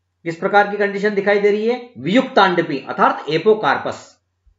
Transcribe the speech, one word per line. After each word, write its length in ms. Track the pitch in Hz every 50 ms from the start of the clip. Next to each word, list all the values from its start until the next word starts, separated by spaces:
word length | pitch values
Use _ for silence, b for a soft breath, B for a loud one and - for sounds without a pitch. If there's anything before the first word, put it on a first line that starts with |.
| _ _ _ _ -
किस 120 | 165 160
प्रकार 360 | - 190 190 202 202 202 196
की 60 | 208
condition 380 | 202 202 202 190 196 196 214 202
दिखाई 240 | 196 190 202 202 202
दे 120 | 196 208
रही 160 | 202 214 214
है? 260 | 233 240 247 - - -
वियुक्तांडपी 840 | 113 131 160 196 262 - - - 220 196 185 175 175 156 143 151 131
अर्थात 500 | - - 131 - 214 269 294 - - -
एपोकार्पस, 880 | 160 156 - 214 214 - - 139 - - - 131 113 - - - _ _ _ _ _ _ _ _ _